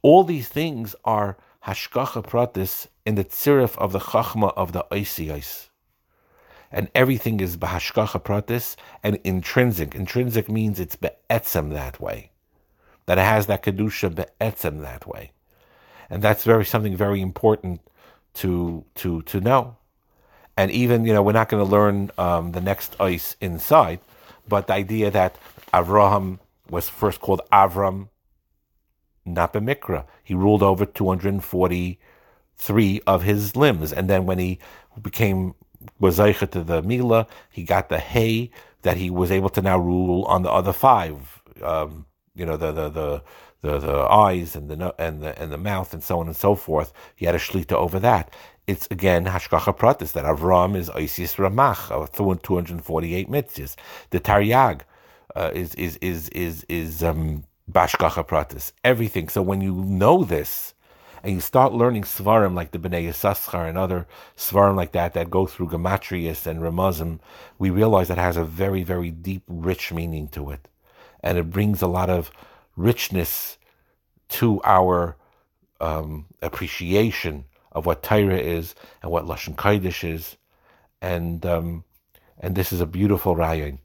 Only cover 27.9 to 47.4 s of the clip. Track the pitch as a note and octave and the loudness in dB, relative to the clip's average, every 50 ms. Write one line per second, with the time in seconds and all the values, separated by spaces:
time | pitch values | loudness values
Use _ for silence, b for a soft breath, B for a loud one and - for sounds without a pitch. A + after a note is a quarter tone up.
27.9 | F#2 F#2+ G2 G2+ _ _ _ _ _ _ _ _ _ _ _ _ _ _ _ _ | -2 -4 -12 -14 _ _ _ _ _ _ _ _ _ _ _ _ _ _ _ _
28.9 | _ _ _ _ _ _ _ F2+ F2 F2 E2+ E2+ - G#2+ G#2+ A#2+ C#3+ - - - | _ _ _ _ _ _ _ -6 0 0 0 2 0 -2 -2 -2 -4 -4 -4 -4
29.9 | F#2 D2 C2 b b b b - G2 F2+ F#2+ G2+ G#2+ G#2+ G2+ G2 G2 F2+ G2+ - | -4 -4 -4 b b b b -6 -2 2 6 6 6 8 6 6 6 4 0 -2
30.9 | - - G2+ F#2 F#2 F2+ F2+ G2+ G2 G2 F2+ - - F2+ F#2 F2+ F2+ F2+ F2 F2+ | -2 -2 0 0 0 0 0 -2 -2 -2 -6 -4 0 2 2 2 2 0 -2 -4
31.9 | F2+ _ _ _ _ _ _ _ _ _ _ _ _ _ - - G2+ A2 A2 G2 | -6 _ _ _ _ _ _ _ _ _ _ _ _ _ -4 0 4 4 4 4
32.9 | F#2+ G#2 - - G2 F2+ F2 G2 G#2 G#2 G#2 G2 - B2+ D3 D3 A2+ E2 D#2 D2+ | 2 0 2 2 2 2 2 0 0 0 -2 -4 0 2 4 4 4 2 -2 -4
33.9 | D2+ - F#2+ F#2 G2 F#2+ F#2 F2+ F#2 F2+ F#2 F#2 F#2 - B B B B B B | -4 -2 0 2 2 2 2 0 0 0 0 -2 -4 -6 B B B B B B
34.9 | _ A2 G#2 - - - A#2 G2+ F#2+ F#2+ F#2 F#2 - _ _ _ _ - - - | _ -14 -14 -12 -2 0 0 2 2 0 -2 -4 -6 _ _ _ _ -20 -20 -20
35.9 | _ _ G2+ F#2+ E2+ E2+ G#2 G#2 F#2+ - G2+ - - F#2 E2+ E2 E2+ E2 D#2+ G2 | _ _ 4 4 6 6 6 4 4 2 -2 -4 -4 -6 -4 -2 -2 -2 0 -2
36.9 | A#2+ B2 B2 A#2+ A2+ A2+ A2 B B B B B _ - E2+ E2 F2 F#2 F#2 - | -2 0 2 2 2 2 2 B B B B B _ -14 -4 0 0 0 0 0
37.9 | - D#2+ D#2+ - - A#2+ A2+ A2+ A2+ A2+ A#2+ A#2+ B B B B B B - F2+ | -4 -4 -4 -2 0 0 2 2 0 -2 -4 -6 B B B B B B -2 0
38.9 | F2+ F2+ F#2 F2+ F2+ F2 F2+ F2+ F#2+ F#2+ F#2+ G2 - - F#2 F#2+ F#2 F#2 F2 F2 | 0 0 -2 -4 0 0 0 2 2 2 0 0 -2 0 0 2 2 2 2 2
39.9 | F2+ F2+ F#2 F2+ F2 F#2 G2 - - F#2 F#2 - - F#2 F#2 G2 F#2 - - C3+ | 0 2 2 2 0 0 2 0 0 0 2 2 0 0 0 0 -2 4 6 6
40.9 | B2+ G#2+ F2 E2 D2+ C#2+ C2+ - - - _ _ - - - E2 E2 D#2+ D#2 D#2 | 6 6 2 -2 -8 -12 -14 -18 -20 -20 _ _ -18 -10 -6 -4 -2 -2 -4 -6
41.9 | D#2 D#2 C#2+ _ _ _ _ _ _ - F2+ E2 D#2 D2+ E2 D#2 D2+ D#2+ D#2 D2+ | -8 -16 -18 _ _ _ _ _ _ -10 -6 -6 -4 -4 -4 -4 -4 -4 -6 -6
42.9 | D2 D#2+ D#2 D2 D2 C#2+ C#2+ B B B B B B B - D2+ D2 C#2 C#2+ D#2 | -6 -6 -4 -4 -6 -6 -8 B B B B B B B -6 -4 -4 -2 -2 -2
43.9 | C#2+ C#2 C2+ - - G#2+ G#2+ G2 F#2 F2+ E2+ D#2+ - E2 C#2+ D2 D#2 D2+ F2 - | 0 0 2 4 6 6 6 4 2 -2 -4 -6 -10 -12 -12 -10 -10 -8 -8 -8
44.9 | - - D#2+ E2 D#2 D2+ D2+ D#2 C#2+ - D#2+ D#2+ C#2+ D2 F2+ G#2 G2+ F#2+ F#2 - | -6 -6 -6 -6 -6 -8 -10 -10 -10 -10 -10 -10 -10 -8 -6 -6 -4 -6 -6 -8
45.9 | - E2 - - F#2 E2+ E2 E2 D#2+ - - G2+ G#2 F#2+ - - D#2 D2+ D#2 - | -12 -14 -6 -4 -4 -4 -2 -4 -8 -2 2 2 2 2 0 -2 -2 -2 -2 -2
46.9 | B B B B B B F2 E2+ F2 E2 | B B B B B B -2 0 0 0